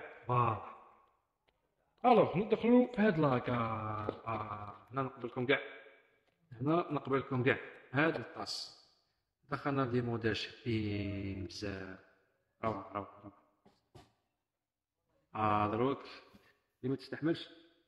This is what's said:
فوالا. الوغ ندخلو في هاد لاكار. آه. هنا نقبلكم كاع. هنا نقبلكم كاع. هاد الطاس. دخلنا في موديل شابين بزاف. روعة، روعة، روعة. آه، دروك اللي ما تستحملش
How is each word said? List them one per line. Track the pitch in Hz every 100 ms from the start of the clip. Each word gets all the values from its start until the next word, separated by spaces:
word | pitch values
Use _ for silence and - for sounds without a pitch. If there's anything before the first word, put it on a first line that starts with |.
| - - -
فوالا. | 123 120 107 - - - _ _ _ _ _ _ _ _ _ _ _ 247
الوغ | 220 135 165
ندخلو | 220 214 220 247 247
في | 196
هاد | 214 156
لاكار. | 147 123 - 123 113 113 107 107 107 - 113
آه. | 107 107 104 101 - -
هنا | 131
نقبلكم | 131 127 120 131 123
كاع. | 135 - - - - _ _ _ _ _
هنا | - 139 170 -
نقبلكم | 147 - 135 - 127
كاع. | 123 110 - - -
هاد | 131 160 151
الطاس. | 110 110 101 - - - _ _ _ _ _ _ _
دخلنا | 139 143 139 127
في | 123
موديل | 120 117 110 104
شابين | - - 123 110 104 101 101 98 98 98 98
بزاف. | - 104 95 92 95 - _ _ _ _ _
روعة، | 110 101 -
روعة، | 101 95 -
روعة. | 104 - _ _ _ _ _ - - _ _ _ _ _ _ _ _ _ _ _ _ 110
آه، | 104 104 104
دروك | 110 131 139 - - - - _ _ _ _
اللي | 127
ما | 135
تستحملش | - 123 151 160 - - - _